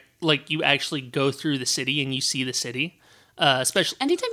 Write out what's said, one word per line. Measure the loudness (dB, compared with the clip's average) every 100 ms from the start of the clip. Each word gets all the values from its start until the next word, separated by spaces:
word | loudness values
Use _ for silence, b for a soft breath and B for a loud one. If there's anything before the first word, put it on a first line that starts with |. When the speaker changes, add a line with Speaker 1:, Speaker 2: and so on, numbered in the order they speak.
| _ _
Speaker 1:
like, | 0 0 0
you | 0
actually | 2 2 0 -6
go | -4 0 0
through | 0 -2 -2
the | -2
city | -2 0 -2
and | -2 -2
you |
see | -2 -2
the | -4
city. | -4 -4 -4 -6 -8 b b b 2
Uh, | 4 4
especially | 2 2 0 0
Speaker 2:
Anytime | 0 0 0